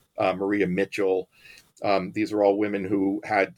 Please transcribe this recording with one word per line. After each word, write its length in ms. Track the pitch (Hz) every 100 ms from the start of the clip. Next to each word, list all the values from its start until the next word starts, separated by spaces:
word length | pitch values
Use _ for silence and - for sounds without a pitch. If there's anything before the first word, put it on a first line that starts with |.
| _ -
uh, 160 | 98
Maria 340 | 92 98 104 90
Mitchell. 640 | 90 98 - 95 92 92 _ - - _ _
Um, 300 | 107 98 92
these 220 | 101 98
are 100 | 104
all 140 | 101 101
women 260 | 107 101
who 380 | 95 101 98 104
had 300 | - 104 95